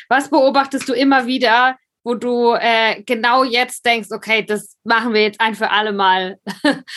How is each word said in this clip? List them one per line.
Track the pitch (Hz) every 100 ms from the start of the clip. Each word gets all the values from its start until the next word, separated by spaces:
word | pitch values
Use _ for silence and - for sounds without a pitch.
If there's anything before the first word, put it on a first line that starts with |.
| -
Was | 254 285
beobachtest | 311 269 269 269 269 -
du |
immer | 240 277 269 240
wieder, | 262 240 233 254 262 _ _
wo | 233
du, | 240 240 240 240
äh, | 233 233 226 220 202
genau | 208 233 240 240
jetzt | 254 233 254 -
denkst, | 240 233 208
okay, | 220 - 220
das | 202 208 208 _
machen | 220 233 233
wir | 214
jetzt | 214 208
ein | 226
für | 208 220
alle | 208 214
Mal, | 202 190 190 185 196 -
<laughs> | - 294 269 -